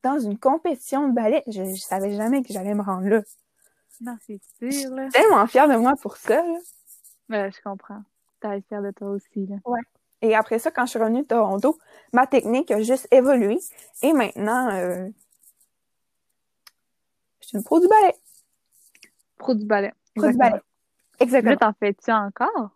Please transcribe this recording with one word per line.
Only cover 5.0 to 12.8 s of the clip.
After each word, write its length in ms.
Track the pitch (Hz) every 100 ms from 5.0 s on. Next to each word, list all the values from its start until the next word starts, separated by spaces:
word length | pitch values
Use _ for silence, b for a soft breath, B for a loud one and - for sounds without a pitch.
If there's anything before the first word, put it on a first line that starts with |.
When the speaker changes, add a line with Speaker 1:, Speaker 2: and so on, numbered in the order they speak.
| 269
Speaker 1:
tellement 340 | 254 440 285 226
fière 220 | 254 294
de 80 | 233
moi 180 | 247 277
pour 140 | 208 -
ça, 260 | - 247
là. 160 | 349 339 349 _ _ - _ _ _
Speaker 2:
Ouais, 200 | 220 196 196
je 60 |
comprends. 400 | 208 196 - 208 208 _ _ _
T'as 140 | 214
l'air 80 | 202 196
fière 140 | 208
de 80 | 202
toi 200 | 202 202
aussi, 360 | 202 _ - 190
là. 100 | 202
Speaker 1:
Ouais. 160 | 240 240 240 _ _ _
Et 120 | 226
après 240 | 220 220 226
ça, 120 | 320
quand 160 | - 247
je 40 |
suis 60 | 220
revenue 240 | 220 240
de 40 | 285
Toronto, 520 | 240 208 196 254 311 b b b
ma 120 | 240 262
technique 440 | 269 214 247 339
a 100 | 214